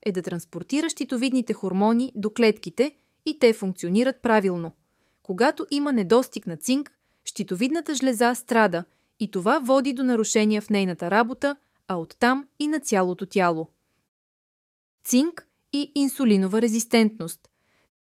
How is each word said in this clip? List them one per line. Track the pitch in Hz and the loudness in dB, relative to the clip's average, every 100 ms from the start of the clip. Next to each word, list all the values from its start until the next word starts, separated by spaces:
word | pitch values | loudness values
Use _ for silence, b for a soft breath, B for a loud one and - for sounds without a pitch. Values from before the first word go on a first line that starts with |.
| 214 | -6
е | |
да | 185 | -4
транспортира | - 175 - 170 - 285 320 | -4 -8 -10 -14 -4 -2 -2
щитовидните | - 269 247 262 254 233 | -4 -4 -2 0 0 -2
хормони | 214 190 190 208 233 262 214 | -4 -2 0 2 2 -2 -4
до | 208 | -4
клетките | 214 226 214 180 - 285 - _ _ 311 | 2 2 2 -4 -2 -2 -4 _ _ -8
и | 302 | 2
те | 233 | 2
функционират | 220 190 185 175 202 262 262 | 2 -4 -6 -2 0 0 0
правилно. | 240 214 190 175 165 - _ _ _ _ | 2 2 2 -2 -8 -14 _ _ _ _
Когато | - 185 269 320 - | -8 0 0 0 -4
има | 285 285 | -4 0
недостиг | 247 180 233 254 233 190 | 0 4 2 2 -6 -10
на | 165 | -6
цинк, | - 269 285 _ _ _ - | -2 -2 -2 _ _ _ -12
щитовидната | - 190 185 254 330 311 285 | -8 -6 -2 -2 -2 -4 -2
жлеза | 269 233 240 247 | -2 2 0 0
страда | - 226 214 170 - _ _ - | 0 2 2 0 -8 _ _ -8
и | 214 | -6
това | 190 185 302 | -2 0 0
води | 247 269 269 | 2 2 2
до | 247 | -2
нарушения | 254 233 208 220 214 214 | 0 0 2 2 2 0
в | 208 | 0
нейната | 202 190 170 175 | 0 0 -2 0
работа, | 202 233 262 277 285 _ _ - | 0 0 -2 -6 -6 _ _ -8
а | 180 | -6
оттам | 160 - 240 262 277 - | -8 0 0 0 -4 -6
и | 294 | -4
на | 302 | -4
цялото | - 202 185 180 190 | 0 0 0 -2 -4
тяло. | 202 175 160 160 _ _ _ _ _ _ _ _ _ _ _ _ _ | 0 2 0 -6 _ _ _ _ _ _ _ _ _ _ _ _ _
Цинк | - 247 320 339 - _ _ | 0 2 2 -4 -16 _ _
и | 277 285 285 | -6 -4 -2
инсулинова | 277 - 247 196 190 214 | -2 2 2 4 2 0
резистентност. | 233 226 - 233 214 220 170 - _ _ _ _ _ _ _ | 0 -2 2 2 2 0 -12 -14 _ _ _ _ _ _ _